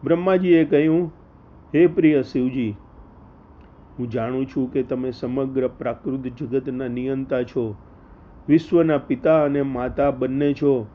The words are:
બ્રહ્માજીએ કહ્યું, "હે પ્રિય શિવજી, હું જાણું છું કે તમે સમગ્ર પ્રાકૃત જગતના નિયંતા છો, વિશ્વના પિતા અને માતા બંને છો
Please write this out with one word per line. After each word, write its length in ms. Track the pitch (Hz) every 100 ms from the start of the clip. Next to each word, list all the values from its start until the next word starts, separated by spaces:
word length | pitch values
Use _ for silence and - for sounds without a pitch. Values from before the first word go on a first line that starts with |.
બ્રહ્માજીએ 600 | 139 170 185 190 185 165 156
કહ્યું, 480 | 151 156 165 170 - - - - - - 143
"હે 120 | 175
પ્રિય 360 | 160 160 147
શિવજી, 520 | 127 139 127 127 113 101 - - - - - - - - - - - -
હું 100 | 123
જાણું 360 | 117 113 131 135
છું 260 | 143 127
કે 120 | 139
તમે 280 | 123 127 127
સમગ્ર 560 | 120 127 127 135 131 127
પ્રાકૃત 560 | - 131 117 - 131
જગતના 640 | 127 123 127 131 131 127 131
નિયંતા 560 | 120 131 135 135 131
છો, 320 | 123 - 113 104 - - - - - - -
વિશ્વના 500 | 156 160 175 160 147
પિતા 460 | - 131 160 160
અને 180 | 147 143
માતા 500 | 139 127 123 123 143
બંને 420 | 131 131 135 143
છો 340 | 139 143 131 107